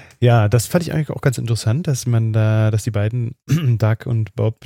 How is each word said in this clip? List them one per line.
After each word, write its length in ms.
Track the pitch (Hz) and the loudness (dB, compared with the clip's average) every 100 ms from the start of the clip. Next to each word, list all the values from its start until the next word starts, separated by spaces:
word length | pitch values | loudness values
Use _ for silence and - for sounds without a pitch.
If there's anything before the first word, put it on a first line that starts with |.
| - - | -20 0
Ja, 300 | 120 117 104 | 4 4 4
das 160 | 120 - | 2 0
fand 180 | 180 | -2
ich 100 | 170 | -2
eigentlich 180 | 156 147 | -4 -4
auch 100 | - | -2
ganz 160 | 143 123 | -2 -2
interessant, 480 | 120 113 110 127 180 | -2 -2 -2 -2 -2
dass 220 | 131 123 | -4 0
man 260 | 117 113 | 0 0
da, 380 | 110 110 110 110 | 0 2 2 2
dass 120 | 107 | 0
die 80 | - | -2
beiden, 440 | 104 107 123 117 - | -2 -2 -2 -6 -8
<clears throat> 360 | - 151 139 113 | -2 0 2 2
Doug 280 | 107 110 - | 2 0 -2
und 300 | 113 104 - | -2 -2 -2
Bob, 300 | 107 - | -2 -4